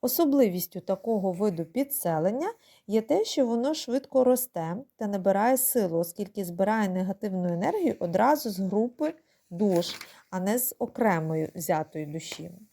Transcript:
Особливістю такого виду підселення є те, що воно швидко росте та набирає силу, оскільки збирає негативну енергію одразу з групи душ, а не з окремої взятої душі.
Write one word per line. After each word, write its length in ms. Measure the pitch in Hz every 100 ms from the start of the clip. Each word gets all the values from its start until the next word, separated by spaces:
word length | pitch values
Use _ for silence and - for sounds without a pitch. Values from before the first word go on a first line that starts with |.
Особливістю 760 | 254 - 330 277 233 180 - 185
такого 520 | - 190 226 220 190
виду 340 | 175 208 170 165
підселення 880 | 247 277 - 175 160 170 240 359 466 _ _ -
є 140 | 214
те, 240 | 220 330 440
що 200 | - 247
воно 280 | 233 262
швидко 500 | 311 - 247 - 262
росте 520 | 254 254 - 175 160 185 277 _
та 120 | 214
набирає 500 | 202 185 196 226 262
силу, 420 | - 247 190 165
оскільки 460 | 170 - 190 - 180
збирає 440 | 175 196 220 202
негативну 640 | 185 185 190 214 185 180
енергію 420 | 170 226 415 330 -
одразу 500 | 175 180 233 302 226
з 100 | 185
групи 540 | 190 202 240 - 302 311 _ _ _
душ, 460 | 175 202 175 175 - - - _
а 100 | 185
не 200 | 185 233
з 160 | 247 -
окремої 720 | 240 - 226 175 160 160 156 -
взятої 500 | 160 160 156 156 151
душі. 460 | 160 - - 165 180 214